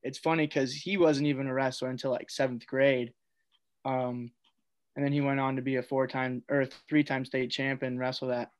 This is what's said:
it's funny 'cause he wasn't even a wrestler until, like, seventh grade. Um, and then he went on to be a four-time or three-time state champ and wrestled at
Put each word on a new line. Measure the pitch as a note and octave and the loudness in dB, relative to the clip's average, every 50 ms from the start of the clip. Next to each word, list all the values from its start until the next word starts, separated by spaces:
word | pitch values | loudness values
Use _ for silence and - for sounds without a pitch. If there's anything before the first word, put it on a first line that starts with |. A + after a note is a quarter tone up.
| - | -8
it's | C3 C3+ - | -8 -10 -4
funny | - E3 E3 E3 D3+ | 0 0 2 2 2
'cause | D3 - D3+ C3+ B2+ C3 | 2 2 0 0 0 -2
he | D3+ - F3 G3+ | -8 -4 -2 4
wasn't | G3 F3 D#3 D3+ C#3 D3+ | 6 6 6 6 4 2
even | D3 C#3+ C3 C#3 | 0 0 0 -2
a | C3+ B2+ | -2 0
wrestler | C3 C3+ B2+ B2+ - C3+ C3 | 0 0 0 -2 -4 -6 -6
until, | B2+ B2 - C3+ | -6 -4 -2 -2
like, | B2 - - - | -2 -2 -4 -8
seventh | - - C#3 C3 B2+ A#2 - | -2 0 0 0 0 -4 -8
grade. | - - C3+ C3+ C#3 C3+ B2+ A#2+ A#2 - _ _ _ _ _ _ _ _ _ _ _ _ _ _ | -4 2 4 4 4 4 4 0 -4 -8 _ _ _ _ _ _ _ _ _ _ _ _ _ _
Um, | C3+ C3 C3 B2+ B2 B2 B2 A#2+ A#2+ _ _ _ _ _ _ _ _ _ _ _ _ _ | -2 -2 -2 -2 -2 -4 -6 -8 -10 _ _ _ _ _ _ _ _ _ _ _ _ _
and | D#3 C#3+ | -2 -2
then | C#3+ C#3+ | 0 2
he | C#3+ | 2
went | C#3 C#3 C#3 C#3 | 2 2 2 2
on | C3+ C3+ C3+ | 2 0 0
to | C3 | 0
be | B2 C3+ C3+ | -2 0 -2
a | B2+ | -2
four-time | B2 - C#3 C3 C3 B2+ - C3+ B2+ B2+ B2+ B2 - - | -2 0 0 0 0 0 0 -2 -2 -2 -4 -6 -4 -2
or | C#3 C#3+ C3+ C3 - - _ - | 0 0 0 -2 -4 -18 _ 0
three-time | D3+ D3+ D3 - C3+ C3 C3 | 2 2 2 2 0 -2 -2
state | - - C3+ C3 A#2+ | -2 -2 -2 -2 -2
champ | - - C3+ C3+ C3+ C3 | -2 -2 -2 -2 -2 -2
and | C3+ B2+ B2+ | -4 -4 -2
wrestled | B2 B2+ B2+ B2+ - C3+ B2+ | -2 -2 -2 -2 -4 -4 -2
at | B2 A#2+ A#2+ - _ _ | -2 -2 -4 -8 _ _